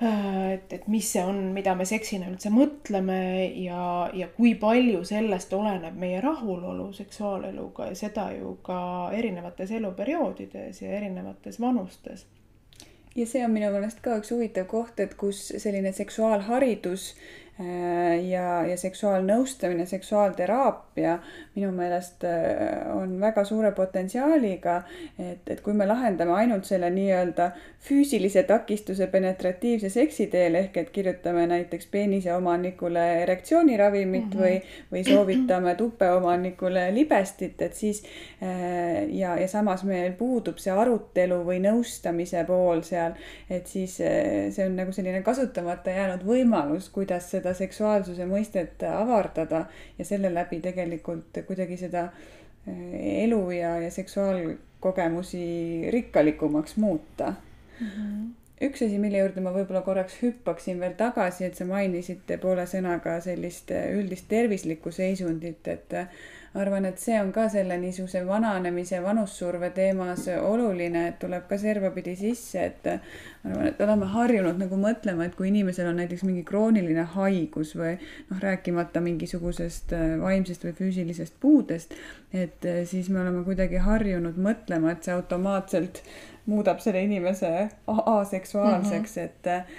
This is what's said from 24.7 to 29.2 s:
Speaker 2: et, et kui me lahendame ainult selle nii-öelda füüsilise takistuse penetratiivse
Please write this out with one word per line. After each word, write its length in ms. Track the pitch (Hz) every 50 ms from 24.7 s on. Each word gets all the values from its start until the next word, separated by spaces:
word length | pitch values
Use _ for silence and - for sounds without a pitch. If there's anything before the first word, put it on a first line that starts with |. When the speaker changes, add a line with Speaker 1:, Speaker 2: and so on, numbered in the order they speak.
| 175 180 - - 349 359 330 - -
Speaker 2:
et, 320 | - 180 180 180 180 - -
et 100 | - -
kui 140 | - 208 208
me 120 | 208 196
lahendame 440 | 196 226 254 254 220 190 160 170 170
ainult 360 | 175 202 233 247 220 190 190 -
selle 220 | 196 180 175 175
nii-öelda 580 | 180 190 196 196 185 180 180 170 165 - 175 180 - - - - -
füüsilise 640 | - - - 277 277 277 277 240 202 180 202 196 190
takistuse 640 | 185 - 208 226 - - 214 208 - - 190 196 185
penetratiivse 800 | 190 196 190